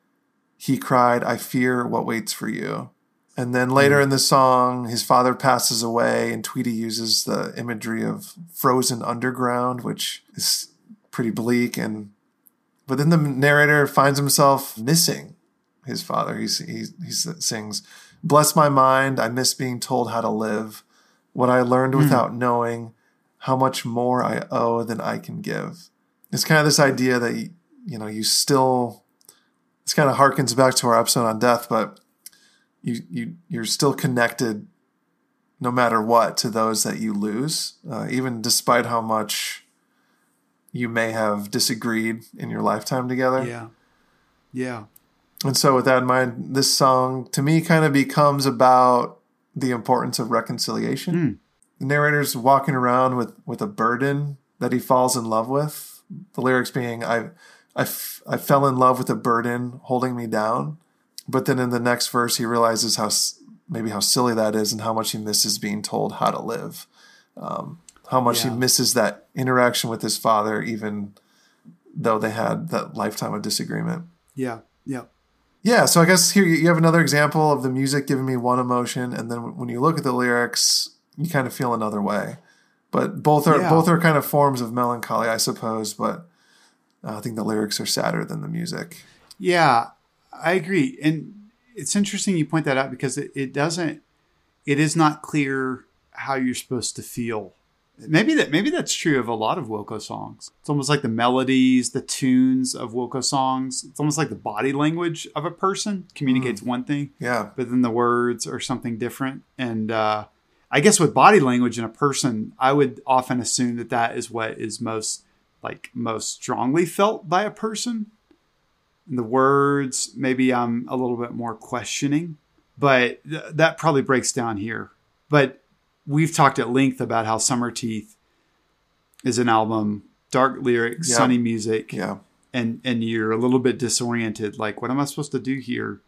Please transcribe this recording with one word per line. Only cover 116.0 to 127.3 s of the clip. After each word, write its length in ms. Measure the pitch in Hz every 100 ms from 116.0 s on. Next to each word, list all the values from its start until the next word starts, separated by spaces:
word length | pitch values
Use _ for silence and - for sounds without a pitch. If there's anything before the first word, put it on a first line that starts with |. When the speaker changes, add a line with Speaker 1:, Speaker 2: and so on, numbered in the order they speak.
| 117 110 - -
Speaker 2:
strongly 500 | - 107 123 156 175
felt 420 | - 208 220 160
by 160 | 180
a 80 | 208
person. 540 | 208 220 214 247 226 208 _ _ _ _ _ _ _ _ _ -
And 80 | 123
the 60 |
words, 880 | 110 131 135 143 143 143 131 - - 139
maybe 380 | 131 131 127
I'm 320 | 120 117 117 123
a 80 | 131
little 220 | 123 117
bit 160 | 120
more 220 | 117 117 110
questioning, 800 | - 120 104 - 143 147 170 151 _ _ _ -
but 440 | 143 127 120 - 139
th-, 120 | 156 -
that 260 | 156 160 156
probably 260 | 160 139
breaks 280 | 123 127 -
down 260 | 127 117 101
here. 340 | 110 110 101 _ _ _ -
But 360 | 147 135 - _ _ _ _ -
we've 280 | 147 160 165
talked 240 | 139 135
at 100 | 117
length 320 | 127 135 127
about 240 | 113 113
how 140 | 110